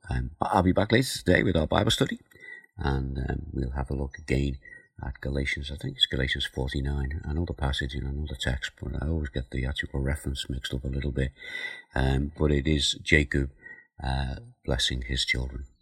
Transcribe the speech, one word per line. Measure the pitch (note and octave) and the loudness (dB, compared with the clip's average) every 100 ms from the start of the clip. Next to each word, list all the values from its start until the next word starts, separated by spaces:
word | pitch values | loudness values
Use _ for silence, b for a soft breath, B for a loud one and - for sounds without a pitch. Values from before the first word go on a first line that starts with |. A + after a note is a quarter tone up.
| - | -2
um, | B1+ B1+ - | -2 -2 -2
I'll | - G#2 | 2 4
be | F#2 | 6
back | F2+ G2+ | 4 6
later | A2+ C3 - | 4 4 0
today | - F2 | 4 6
with | - F2 | 6 4
our | D#2 | 4
Bible | - A2 | 4 4
study, | - - - _ B B B B - | 2 0 -2 _ B B B B -4
and, | D2 C2+ C2+ C2+ | 0 0 0 -2
um, | C2 C2+ - | -2 -2 -2
we'll | C2+ C2 | -4 -2
have | C2+ C2+ | -2 -4
a | C2+ | -2
look | C#2 - | -4 -8
again | - B1+ C#2 C2 B B B - | 0 2 2 -2 B B B -10
at | - - | -8 -6
Galatians. | C#2 C#2 C2+ - C#2+ | -4 -2 -2 -2 -6
I | D2 | -6
think | C2+ C#2 | -6 0
it's | - | 0
Galatians | C2+ C2+ D2 C#2 | 2 0 0 -4
forty-nine, | - C2 C#2+ C#2 C#2 C#2 D2+ | -4 -4 -2 -2 -2 -2 -4
another | - D2+ F2 | -4 -4 -2
passage | - C#2 C2 C2 - | -2 -2 -2 -4 -4
in | C#2 | -4
another | C#2 D2 C2+ | -4 -6 -4
text, | - C2 - - | -2 -2 -4 -8
but | - C2+ | -6 -4
I | D2+ | -2
always | E2 D2+ | -2 -2
get | C2+ B1+ | -6 -4
the | C2+ B1+ | -2 -2
actual | C2 - C#2 | -4 -4 -2
reference | C2+ D2 - C2+ - | 0 -2 -4 -6 -4
mixed | C2 - | -6 -4
up | C2 | -4
a | C2+ | -2
little | C2+ C#2 | -2 -2
bit. | C2 C2+ B B B B B B C2 | 0 -2 B B B B B B 0
Um, | C2+ C2+ C#2+ - | 4 4 0 2
but | D2+ | 4
it | C#2+ C#2+ | 4 4
is | D2+ - - | 4 2 -2
Jacob, | - D#2+ C#2+ D2 C#2 - B B B - | 4 4 6 2 0 -4 B B B -6
uh, | C2 C2 C2 C2 A#1+ - - | -2 0 -2 -6 -12 -14 -2
blessing | C2 - B1+ | 0 0 0
his | B1+ C2 - | -2 -2 0
children. | - B1+ B1 C2+ _ | 0 0 -6 -10 _